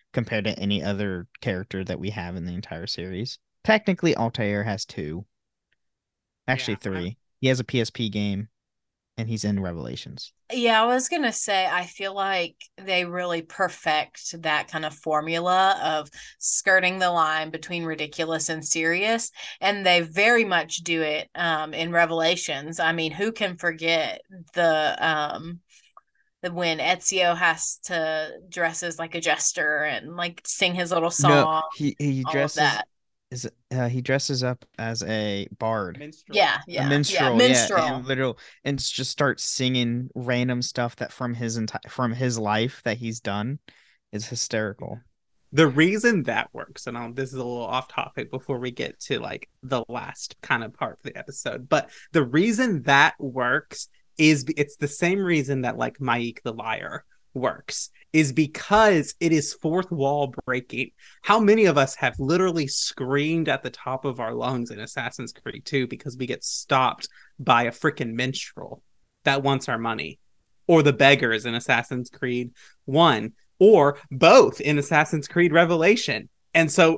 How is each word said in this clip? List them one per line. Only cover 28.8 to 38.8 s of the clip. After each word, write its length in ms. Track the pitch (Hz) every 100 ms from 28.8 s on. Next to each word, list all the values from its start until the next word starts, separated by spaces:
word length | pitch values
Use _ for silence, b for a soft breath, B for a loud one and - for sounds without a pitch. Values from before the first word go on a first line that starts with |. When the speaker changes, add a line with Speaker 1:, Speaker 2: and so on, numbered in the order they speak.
Speaker 3:
as, 160 | 175 160
like, 160 | 165 170
a 60 |
jester 640 | 160 147 - 180 151 151
and, 340 | 151 120 156 175
like, 240 | 175 170
sing 320 | - - 185 180
his 160 | 170
little 120 | 175
Speaker 1:
No, 400 | 170 156 143 147
Speaker 3:
song, 200 | 156 160 160 -
Speaker 1:
he, 180 | 147 -
he 260 | 147 135 135
Speaker 3:
all 60 |
of 20 |
Speaker 1:
dresses 240 | 139 147 147
Speaker 3:
that. 300 | 147 107 - _ _ _ -
Speaker 1:
is, 200 | 123 123 - -
uh, 160 | 127 120
he 140 | 127
dresses 420 | 123 139 - 127
up 220 | 127 127 _ -
as 260 | 113 117
a 440 | - 110 107 101 - 101
bard. 400 | 113 110 92 -
Speaker 2:
Minstrel. 360 | 147 - - 147
Speaker 3:
Yeah, 220 | 160 101
Speaker 1:
A 40 | -
Speaker 3:
yeah, 140 | -
yeah, 80 | 135
Speaker 1:
minstrel, 420 | 143 143 - 131
yeah, 60 | 120
Speaker 3:
minstrel. 480 | - 127 - 392 -
Speaker 1:
and 200 | - 131
literal, 340 | 131 131 110 B B 139
and 140 |
s-, 100 | 135